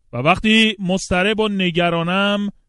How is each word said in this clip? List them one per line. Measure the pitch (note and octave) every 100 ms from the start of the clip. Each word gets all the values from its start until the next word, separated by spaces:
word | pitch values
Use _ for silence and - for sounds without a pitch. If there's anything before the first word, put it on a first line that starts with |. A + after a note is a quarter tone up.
| _
و | A#2+
وقتی | C#3+ F#3 G#3+ A3 A3 G#3+
مضطرب | F3+ F#3+ - F3+ G3 G#3+
و | A3
نگرانم | G3 F3+ E3 F3 E3+ E3+ F#3+ G3+ G#3 G3+ -